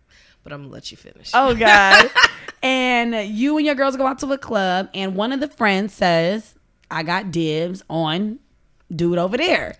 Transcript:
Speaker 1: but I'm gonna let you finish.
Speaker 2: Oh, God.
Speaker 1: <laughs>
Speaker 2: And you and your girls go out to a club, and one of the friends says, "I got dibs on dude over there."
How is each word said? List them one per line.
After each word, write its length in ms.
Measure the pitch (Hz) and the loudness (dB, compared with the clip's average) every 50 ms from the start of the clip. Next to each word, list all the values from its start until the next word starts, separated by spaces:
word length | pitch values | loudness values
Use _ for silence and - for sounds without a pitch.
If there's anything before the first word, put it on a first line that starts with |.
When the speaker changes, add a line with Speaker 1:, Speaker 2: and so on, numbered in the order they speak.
| _ _ _ - _ _ _ _ _ - | _ _ _ -20 _ _ _ _ _ -18
Speaker 1:
but 60 | 147 | -18
I'm 80 | 143 | -16
gonna 120 | 143 131 - | -16 -16 -18
let 180 | - - - | -16 -18 -18
you 40 | - - | -20 -20
finish. 340 | - - - - - - - | -20 -20 -20 -20 -16 -2 0
Speaker 2:
Oh, 200 | 240 269 269 240 | 2 2 2 2
God. 560 | 220 226 214 208 208 196 190 190 - - - - | 2 6 6 8 8 8 8 8 8 6 6 4
Speaker 1:
<laughs> 40 | - 494 - - - - - - _ - | 2 2 2 2 -4 -14 -18 -14 _ -2
Speaker 2:
And 500 | 262 262 262 254 254 247 240 233 240 233 220 208 202 | -2 0 0 0 0 0 0 0 0 -2 -4 -6 -6
you 280 | 214 208 247 285 302 311 | -4 -2 0 0 0 2
and 80 | 294 302 | 0 0
your 80 | 285 | 0
girls 200 | 254 277 269 262 262 | 2 0 0 0 0
go 100 | 269 262 | -2 -2
out 100 | 269 262 | -2 -4
to 120 | - 269 277 | -4 -4 -4
a 40 | 269 | -6
club, 520 | - - 233 208 190 185 180 185 190 - - | -4 -4 -2 -2 0 0 0 -2 -2 -4 -8
and 200 | 190 196 190 190 | -8 -6 -6 -4
one 160 | 190 208 233 | -4 -4 -4
of 80 | 269 269 | -4 -4
the 80 | 277 294 | -6 -6
friends 460 | - - 233 208 196 190 202 214 - | -6 -2 0 0 0 0 -2 -4 -4
says, 640 | - 202 180 170 165 165 170 202 220 220 - - _ _ _ _ _ _ _ | -2 0 2 2 2 2 0 -2 -4 -8 -12 -20 _ _ _ _ _ _ _
"I 140 | 151 160 160 | -8 -8 -4
got 260 | 160 175 190 208 190 | -4 -4 -4 -4 -4
dibs 540 | 147 170 165 156 151 156 165 180 185 196 - _ | -4 -2 -2 -2 -2 -2 -4 -4 -6 -10 -10 _
on 520 | 151 160 165 156 156 180 208 214 220 285 _ _ _ _ _ _ _ _ _ _ 175 | -4 -4 -2 -2 -2 -2 -4 -4 -6 -10 _ _ _ _ _ _ _ _ _ _ -6
dude 260 | 160 175 170 175 175 | -2 -2 0 0 0
over 180 | 170 190 202 254 | -2 -2 -2 -2
there." 380 | 311 370 311 185 131 - - - | 0 0 0 0 -2 -4 -10 -16